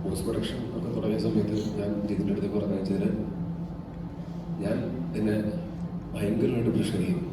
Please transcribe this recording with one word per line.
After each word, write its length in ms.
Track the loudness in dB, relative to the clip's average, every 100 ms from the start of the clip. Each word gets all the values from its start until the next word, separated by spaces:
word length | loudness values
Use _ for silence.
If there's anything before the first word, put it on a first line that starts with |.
പോസ്റ്റ് 220 | -4 -2 0
പ്രൊഡക്ഷൻ 320 | 0 -2 -4 -4 -4
ഒക്കെ 120 | -2 -2
തുടങ്ങിയ 240 | 2 2 4
സമയത്ത് 320 | 4 4 2 0 0
ഞാൻ 120 | 0 0 0
ജിതിൻ്റെ 240 | 0 2
അടുത്ത് 160 | 2 2 0
പറഞ്ഞ 240 | 2 0
വെച്ചാൽ 240 | 2 2 2 2 -2 -2 -4 -4 -4 -6 -8 -8 -8 -8 -8 -8 -6 -2
ഞാൻ 140 | 0 0 0 -2 -2
നിന്നെ 240 | 0 2 2 2 -2 -4 -6 -6 -6 -6 -2
ഭയങ്കരമായിട്ട് 580 | 0 4 4 4 4 2
പ്രഷർ 220 | 2 2
ചെയ്യും 180 | 2 0 0